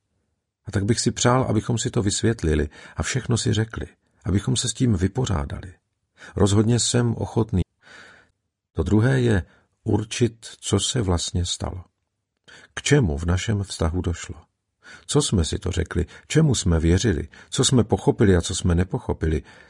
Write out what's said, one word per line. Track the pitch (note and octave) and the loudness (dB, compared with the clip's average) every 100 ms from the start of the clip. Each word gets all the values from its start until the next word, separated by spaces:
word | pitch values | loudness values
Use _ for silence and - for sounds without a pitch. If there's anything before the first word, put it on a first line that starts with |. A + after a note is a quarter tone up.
| _ _ _ _ _ _ | _ _ _ _ _ _
A | - | -6
tak | G2+ | -2
bych | G2+ A#2 | 0 0
si | B2 | 0
přál, | G#2+ B2 B2+ | 0 2 2
abychom | A2+ G#2+ - A#2 | 2 0 -2 -4
si | A#2+ | -2
to | B2 | -2
vysvětlili | G2+ - A2 A2+ D#2+ D2+ D2+ - - - | -2 0 -2 0 0 0 -2 -8 -12 -8
a | |
všechno | - C3+ - A#2 | -4 -4 -2 -2
si | A#2 | 0
řekli, | G#2+ A2+ - - _ _ _ | -2 -2 -6 -12 _ _ _
abychom | - F#2 - B2 | -4 -2 0 -2
se | B2 | -2
s | |
tím | - B2+ | 0 0
vypořádali. | F#2+ F#2+ - B2+ F2 C#2+ - - - _ _ _ _ - - | 2 0 -2 -2 -2 -4 -8 -14 -20 _ _ _ _ -8 0
Rozhodně | G2 G#2 A2 A#2+ | 2 4 4 2
jsem | - A#2+ A#2+ | 0 0 0
ochotný. | A2 G2+ - A2+ F#2 - _ - - - - _ _ _ _ _ | -2 -4 -2 0 0 -2 _ -20 -20 -20 -20 _ _ _ _ _
To | - | -4
druhé | F2+ G#2 B2 C3+ | 2 2 4 2
je | A#2+ G2+ - _ _ _ | 2 0 -2 _ _ _
určit, | A2+ G#2 G#2+ - A#2 A#2 - - | -2 -2 -2 0 0 -2 -18 -14
co | - G2+ | 0 0
se | - C3 | 0 -2
vlastně | F#2+ F2 - F2+ F2 | 0 0 0 -2 -4
stalo. | - - F#2 - _ _ _ _ _ - - - | -4 -8 -10 -14 _ _ _ _ _ -20 -20 -16
K | - | -8
čemu | - C#3+ G2 C#2+ | 2 2 2 0
v | |
našem | E2+ F2 - G#2 | -2 -2 -2 -4
vztahu | F#2+ - E2 F2+ | -4 -2 -2 -2
došlo? | F2 E2+ - - - _ _ _ - - - | -4 -6 -8 -16 -20 _ _ _ -20 -18 -2
Co | C#3+ | 0
jsme | - G#2 | 2 2
si | D#2 - | 0 -4
to | F2 | -4
řekli? | F2 E2+ E2+ D#2 - - | -4 -4 -4 -4 -8 -2
Čemu | D3+ D#3 | 2 2
jsme | A2 F2+ E2 | 2 2 2
věřili? | E2 F#2 A2+ D2+ D2 - - | 4 2 2 -2 -6 -14 -8
Co | - | -2
jsme | C3 B2+ | 2 2
pochopili | G#2+ G2 - - G#2+ F2 | 2 0 0 4 4 4
a | |
co | - | 2
jsme | F#2 F2+ | -2 0
nepochopili? | E2+ F2+ C3 - D#2 D#2+ D2+ - - | 2 0 -4 -6 -4 -2 -2 -4 -18